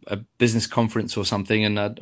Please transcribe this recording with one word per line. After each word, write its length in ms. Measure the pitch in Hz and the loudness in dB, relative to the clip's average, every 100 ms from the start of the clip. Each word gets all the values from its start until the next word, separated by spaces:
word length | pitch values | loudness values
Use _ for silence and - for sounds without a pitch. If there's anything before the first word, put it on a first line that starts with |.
| - | -8
a 100 | 98 - - | -8 -8 0
business 280 | 120 117 - | 2 4 0
conference 500 | - 113 113 117 - | 0 0 0 -2 -2
or 80 | |
something, 400 | 98 104 95 110 | -2 -2 0 0
and 140 | 107 104 | 2 0
I 120 | 104 113 | -2 -4